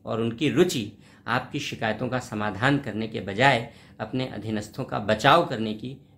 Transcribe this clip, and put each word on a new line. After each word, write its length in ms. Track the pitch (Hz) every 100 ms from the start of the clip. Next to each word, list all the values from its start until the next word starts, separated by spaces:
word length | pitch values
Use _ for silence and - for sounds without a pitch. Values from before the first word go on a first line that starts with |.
| -
और 160 | 113
उनकी 280 | 117 113 147
रुचि 440 | 120 180 151 104 - - - -
आपकी 320 | 120 - 147
शिकायतों 500 | - 107 113 110 127
का 100 | 123
समाधान 580 | - 107 107 95 127 143
करने 300 | - 104 110
के 140 | 113
बजाय 500 | 95 98 135 123 123 - - -
अपने 280 | 113 127 131
अधीनस्थों 560 | 110 107 107 104 -
का 160 | 131 131
बचाव 460 | 101 110 143 160 170
करने 280 | 120 110
की 240 | 107 127 139 -